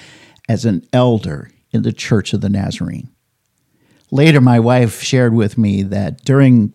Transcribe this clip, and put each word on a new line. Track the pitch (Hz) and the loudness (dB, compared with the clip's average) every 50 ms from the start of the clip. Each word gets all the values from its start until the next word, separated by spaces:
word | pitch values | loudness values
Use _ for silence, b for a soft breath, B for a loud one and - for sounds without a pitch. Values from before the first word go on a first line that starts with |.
| b b b b b b b b b | b b b b b b b b b
as | - 113 95 113 | -6 -4 -2 -2
an | 113 101 82 - _ - | -2 -4 -4 -4 _ 0
elder | 123 123 127 117 107 - 85 76 69 - - _ _ _ _ | 0 2 2 2 0 -2 -6 -10 -12 -14 -18 _ _ _ _
in | - 113 101 | -6 -4 -4
the | 113 - | -4 -6
Church | - - - 123 104 95 - - | -6 -4 -2 0 0 0 -2 -4
of | 98 98 | -4 -4
the | 98 | -2
Nazarene. | 98 98 101 - - - 87 - - - - - _ _ _ _ _ _ _ _ _ _ _ _ _ _ _ _ _ _ _ - - | -4 -4 -4 -6 -6 -8 -10 -10 -10 -12 -14 -18 _ _ _ _ _ _ _ _ _ _ _ _ _ _ _ _ _ _ _ -6 -2
Later, | 131 147 160 151 147 | 2 4 4 4 6
my | 127 127 120 117 | 4 4 4 4
wife | 113 117 127 127 123 110 - - | 2 2 2 2 0 0 -2 -6
shared | - - - 127 127 120 113 | -6 -2 0 0 2 2 2
with | 117 107 101 - | 0 0 -2 -2
me | - 110 101 98 98 98 | -2 -2 0 0 -2 -4
that | 98 101 101 98 - 131 - - | -4 -4 -4 -6 -6 -8 -8 -4
during | - 131 139 139 131 123 120 104 107 | 0 2 4 4 4 4 4 2 0